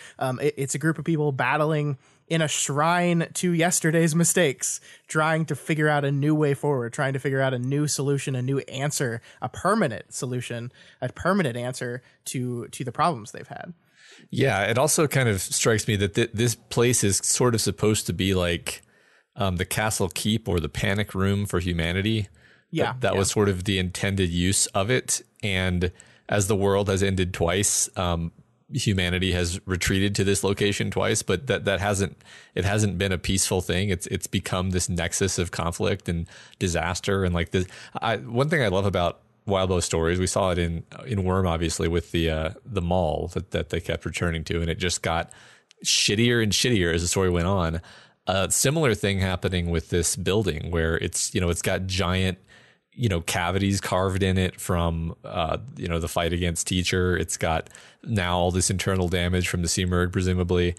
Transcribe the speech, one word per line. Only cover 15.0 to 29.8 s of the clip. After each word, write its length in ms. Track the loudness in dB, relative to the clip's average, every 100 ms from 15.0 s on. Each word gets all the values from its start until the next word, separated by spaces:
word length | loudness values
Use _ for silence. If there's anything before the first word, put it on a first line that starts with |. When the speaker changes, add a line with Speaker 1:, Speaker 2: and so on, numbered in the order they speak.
| 2
Speaker 2:
kind 200 | 2 2
of 120 | 2
strikes 460 | 0 0 2 2 2
me 100 | 0
that 180 | 2
th-, 160 | 2 0
this 220 | 0 0
place 480 | -2 _ 2 2 4
is 140 | 2 2
sort 360 | 0 2 2
of 60 | 2
supposed 460 | 0 0 2 2 0
to 60 |
be 200 | -2 0
like, 500 | 2 2 0 -4 -12 -14 _ _ _ _
um, 220 | -4 -2 0
the 100 | -2
Castle 420 | 0 0 0 -2
Keep 400 | -2 0 0 0
or 120 | -2
the 80 | -2
Panic 460 | -2 -2 0 -2
Room 320 | 0 0 0 0
for 120 | -2
humanity. 680 | 0 -2 0 0 0 0 -4 -10 -20 _ _
Speaker 1:
Yeah, 220 | -4 -2
Speaker 2:
That, 80 | -2
that 100 | 0
Speaker 1:
yeah. 60 | 2
Speaker 2:
was 120 | 2
sort 180 | 2 2
of 160 | 2
the 140 | 0 0
intended 520 | -2 -2 -2 0 0
use 360 | 2 2 2 0
of 220 | 0 0
it. 320 | 0 0 -6 -6 _
And 500 | -2 0 0 0 0 -4 -16 -20 -2
as 200 | 0 2
the 80 | 2
world 320 | 2 2 2
has 140 | 2
ended 300 | 2 2 -2
twice, 560 | 0 0 2 0 0 -2 -2
um, 360 | -2 -2 -4 -8 _ _ _
humanity 600 | -4 0 2 2 0 0
has 280 | 0 0 -4 -4
retreated 480 | -2